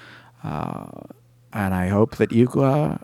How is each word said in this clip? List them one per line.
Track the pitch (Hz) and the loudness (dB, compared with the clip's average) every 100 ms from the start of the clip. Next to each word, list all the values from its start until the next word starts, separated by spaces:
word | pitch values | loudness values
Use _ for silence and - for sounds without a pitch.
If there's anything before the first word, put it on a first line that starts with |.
| - - - _ | -20 -20 -20 _
Uh, | - 76 50 50 50 50 50 - _ _ _ | -10 -8 -8 -10 -14 -18 -20 -20 _ _ _
and | 107 95 | -6 -2
I | 92 90 | 0 0
hope | 101 113 - | 2 2 2
that | 107 | 2
you, | 113 127 - | 4 2 2
uh, | 135 143 151 - | 2 2 -2 -6